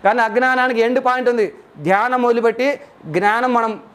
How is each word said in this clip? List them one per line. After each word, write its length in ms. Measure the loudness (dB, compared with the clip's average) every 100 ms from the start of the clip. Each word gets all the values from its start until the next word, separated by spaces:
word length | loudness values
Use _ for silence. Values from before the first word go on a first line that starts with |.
కానీ 160 | 2 2
అజ్ఞానానికి 600 | 0 0 0 2 0 2
ఎండ్ 240 | 0 0
పాయింట్ 240 | 0 0 0
ఉంది. 260 | 0 -2 -4 -20 -8
ధ్యానం 440 | -2 0 0 0
మొదలుపెట్టి 580 | 0 2 0 0 -2 -2 -10 -20 -6
జ్ఞానం 480 | -2 0 0 0
మనం 280 | 0 -2 -6 -14